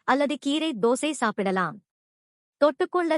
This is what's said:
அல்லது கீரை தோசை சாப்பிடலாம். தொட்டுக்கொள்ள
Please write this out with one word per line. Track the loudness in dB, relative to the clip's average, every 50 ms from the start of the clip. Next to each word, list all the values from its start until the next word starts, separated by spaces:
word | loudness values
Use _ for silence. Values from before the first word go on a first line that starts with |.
| _
அல்லது | 0 0 2 0 0 -2 -4
கீரை | -4 -2 -2 -2 -2 -4 -2 0
தோசை | 0 0 0 0 -2 -4
சாப்பிடலாம். | -2 -2 -4 -4 -2 -2 -2 -2 -2 -2 -2 -4 -6 -12 -20 _ _ _ _ _ _ _ _ _ _ _ _ _ _
தொட்டுக்கொள்ள | 2 2 2 4 2 -2 -2 0 0 0 0 0